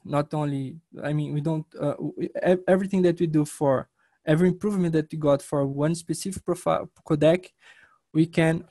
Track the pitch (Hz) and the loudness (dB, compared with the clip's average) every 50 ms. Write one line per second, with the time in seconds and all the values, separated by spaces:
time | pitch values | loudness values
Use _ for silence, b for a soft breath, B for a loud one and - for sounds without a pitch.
0 | - - 143 143 147 147 - 151 151 147 143 139 135 127 - 165 - _ - - | -10 -4 -2 -2 -2 -2 -2 -4 -4 -2 -4 -4 -6 -8 -10 -14 -18 _ -14 -10
1 | - 143 147 151 147 143 143 151 143 160 160 156 156 _ - - 147 143 - - | -6 -4 -4 -4 -4 -4 -4 -4 -2 -2 -2 -4 -6 _ -8 -6 -4 -4 -4 -4
2 | - 151 - - - - - - - - 185 180 185 - 180 190 202 190 202 190 | -6 -8 -8 -6 -8 -8 -6 -2 2 2 2 2 2 2 2 2 2 0 0 2
3 | 180 175 170 170 175 160 151 151 151 147 - - 156 139 135 123 - _ _ _ | 2 2 2 2 0 0 2 2 0 0 -2 -2 0 0 2 0 -2 _ _ _
4 | _ _ _ _ - - 156 156 180 185 180 180 - 214 208 190 180 170 160 160 | _ _ _ _ -2 0 2 4 4 2 2 0 -2 -2 0 0 0 0 0 0
5 | 151 - - 160 151 143 143 139 - - - 143 139 139 139 139 143 156 170 165 | -2 -2 -4 -2 2 2 2 2 0 -2 -2 -2 -2 -2 -2 -2 -2 -2 -2 -4
6 | - - 160 - - 196 185 - - - 175 170 - 170 160 160 - 175 _ _ | -6 -8 -8 -8 -8 -8 -10 -8 -4 -6 -4 -2 -2 -2 -2 -2 -2 -6 _ _
7 | _ - 165 147 147 156 165 180 185 - _ b b b b b b b b b | _ -2 0 4 4 4 4 4 0 -6 _ b b b b b b b b b
8 | b b - 156 165 165 - - 160 160 165 165 170 - | b b 0 0 0 2 2 2 2 2 2 0 -2 -2